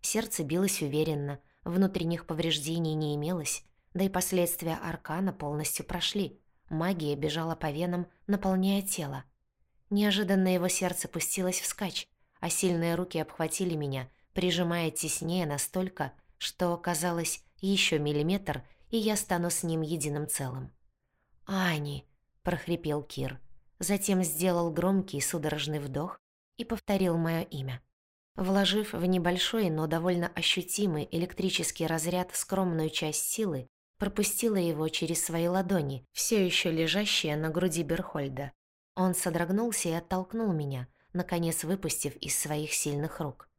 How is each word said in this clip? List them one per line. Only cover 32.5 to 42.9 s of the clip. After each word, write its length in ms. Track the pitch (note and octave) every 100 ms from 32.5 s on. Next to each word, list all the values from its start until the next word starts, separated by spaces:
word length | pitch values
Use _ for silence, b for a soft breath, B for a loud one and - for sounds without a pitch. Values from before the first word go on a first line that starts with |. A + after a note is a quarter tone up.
| F#3+ F#3 E3 D#3
часть 400 | D#3 D#3+ D3+ -
силы, 360 | - G#3+ C#3+ B2+ _ _ _
пропустила 580 | G3 G3 G3+ - A#3 G3+
его 320 | E3+ D#3 D#3+
через 360 | - D#3+ E3
свои 240 | - E3 E3+
ладони, 560 | F3+ F#3 F#3+ C#3+ C3+ -
все 320 | - - A3
еще 260 | F#3 - F3
лежащие 640 | D#3+ D#3+ F3+ G#3 - D#3+ D3+
на 120 | D#3+
груди 340 | D#3 F3+ D#3+
Берхольда. 680 | D#3+ E3 D#3+ D#3 C#3 C3+ C#3+ - _ _ _
Он 200 | - F#3
содрогнулся 720 | F3+ - E3 E3+ G3 A#3 G#3+ E3+
и 40 |
оттолкнул 600 | E3 E3+ F#3 F#3 A3+ A3
меня, 340 | E3 C#3+ C3+ B2+ b b
наконец 500 | F3 F3 F3 E3 D#3+
выпустив 500 | D#3 F#3+ E3+ - D3 -
из 220 | - -
своих 360 | D3 D3+ D3+
сильных 460 | - D3